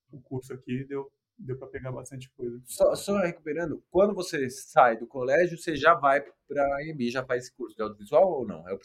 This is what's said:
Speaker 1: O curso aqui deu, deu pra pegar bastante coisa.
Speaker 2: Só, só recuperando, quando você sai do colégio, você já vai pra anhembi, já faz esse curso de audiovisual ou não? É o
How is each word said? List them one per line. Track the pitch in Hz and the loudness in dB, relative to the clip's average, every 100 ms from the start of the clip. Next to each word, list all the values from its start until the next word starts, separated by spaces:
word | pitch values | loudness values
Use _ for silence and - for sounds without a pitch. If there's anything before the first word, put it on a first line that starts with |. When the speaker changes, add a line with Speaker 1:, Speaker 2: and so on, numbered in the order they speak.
| _ | _
Speaker 1:
O | - | -20
curso | _ 131 - | _ -10 -10
aqui | 127 - 127 135 | -14 -8 -8 -6
deu, | 139 139 _ _ _ | -8 -10 _ _ _
deu | 131 131 | -10 -10
pra | 135 | -10
pegar | 139 131 | -12 -10
bastante | 127 131 135 131 | -10 -12 -16 -16
coisa. | _ 123 120 - | _ -10 -10 -14
Speaker 2:
Só, | - 190 147 | 2 2 2
só | - 202 | -2 0
recuperando, | 180 170 156 151 170 127 - | 0 -2 -8 -6 -6 -8 -2
quando | 175 208 | 2 2
você | 185 175 160 131 | 2 -4 -4 -4
sai | 131 - - 123 113 | -6 0 6 6 4
do | 117 | -4
colégio, | 135 123 147 175 160 | -6 0 2 2 0
você | - 147 | -6 2
já | 147 | 4
vai | 170 143 139 139 _ _ | 6 4 2 0 _ _
pra | 139 139 139 | -2 0 -2
anhembi, | 156 156 120 | -6 -4 -2
já | 127 131 | -2 -2
faz | 127 127 | -4 -6
esse | _ | _
curso | 120 - | -12 -6
de | |
audiovisual | 214 208 104 147 190 | -6 -6 0 4 4
ou | 156 113 | 2 -4
não? | 82 87 | -8 -8
É | |
o | 98 | -10